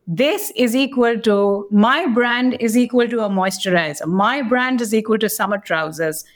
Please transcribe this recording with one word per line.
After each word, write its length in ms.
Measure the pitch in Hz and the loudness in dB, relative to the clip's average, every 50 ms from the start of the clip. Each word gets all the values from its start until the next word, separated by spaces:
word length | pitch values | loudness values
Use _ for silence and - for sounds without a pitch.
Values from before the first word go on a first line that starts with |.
| _ - | _ -6
this 440 | 165 156 262 294 320 415 415 - - | -2 0 0 2 0 -2 -4 -6 -2
is 200 | - 254 233 220 | 0 0 2 2
equal 440 | 262 277 262 277 254 240 233 233 220 | 2 0 0 0 0 2 2 0 0
to, 460 | 226 226 208 202 202 202 202 202 202 - | 2 2 2 4 2 2 0 -2 -2 0
my 380 | 208 202 208 233 269 311 349 311 | 2 4 4 4 4 2 0 0
brand 480 | 220 247 240 240 233 240 254 254 240 - | 0 0 0 0 0 0 0 0 0 0
is 180 | 226 233 214 247 | -2 0 2 2
equal 300 | 247 233 247 247 233 233 | 2 2 2 2 2 2
to 100 | 240 233 | 0 -2
a 80 | 220 202 | -2 0
moisturizer. 760 | 196 190 185 190 190 - - 190 180 175 165 151 147 - - | 0 0 0 -2 -2 -4 -2 0 0 0 0 -2 -4 -6 -4
My 360 | 160 175 190 196 220 254 285 | -2 0 2 2 2 0 -2
brand 400 | 269 214 247 247 254 254 262 240 | -2 0 0 0 0 0 0 -2
is 120 | 240 214 220 | -2 0 0
equal 240 | 220 214 220 220 214 | 0 0 0 0 0
to 100 | 220 202 | 0 -2
summer 280 | - - 226 202 208 196 | -2 -2 -4 -2 -4 -4
trousers 640 | - - 175 160 160 156 156 151 165 156 156 156 - - _ | -4 -4 -4 -2 -2 -4 -4 -4 -4 -4 -4 -6 -10 -16 _